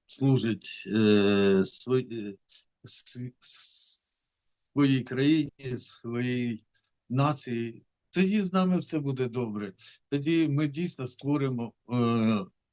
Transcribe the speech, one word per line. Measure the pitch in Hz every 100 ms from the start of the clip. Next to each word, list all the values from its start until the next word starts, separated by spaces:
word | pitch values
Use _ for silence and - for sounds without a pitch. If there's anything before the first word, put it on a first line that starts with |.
| _
служать, | - 135 127 113 98 - - 95
е, | 110 107 104 101 101 98 95
свої, | 95 - 123 127 127 117 101
е, | 98 _ - _ _
св-, | - - - 123 123 _
с-, | - - - - - - _ _ _ _ _ _ _
своїй | 143 139 131
країні, | - 127 143 160 147 _ 135 123
своїй | - - 117 120 123 123 120 110 _ _ _ _ _
нації, | 127 147 143 127 117 117 117 _ _ _
тоді | 175 190 208 185
з |
нами | 190 185 175
все | - 156
буде | 139 131 123
добре. | 123 113 104 101 - - - _
Тоді | 143 143 165 151
ми | 139 151
дійсно | 143 175 - 127
створимо, | - 135 147 135 123 113 _ -
е, | 123 117 117 110 107 95 _ _